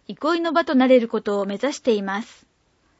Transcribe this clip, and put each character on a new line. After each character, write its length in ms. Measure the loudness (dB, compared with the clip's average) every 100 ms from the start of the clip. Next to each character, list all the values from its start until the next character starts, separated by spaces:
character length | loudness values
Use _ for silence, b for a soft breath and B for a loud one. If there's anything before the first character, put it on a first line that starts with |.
| -18
憩 320 | -6 -2 -2
い 20 |
の 120 | 0
場 120 | -2 0
と 100 | 2
な 120 | 6
れ 120 | 4
る 80 | 4
こ 140 | -4
と 180 | -2 -4
を 60 | -4
目 100 | -4
指 180 | -6
し 60 | -4
て 140 | -2
い 100 | -2
ま 180 | -2 -8
す。 240 | -10 -18 _ _ _ _ _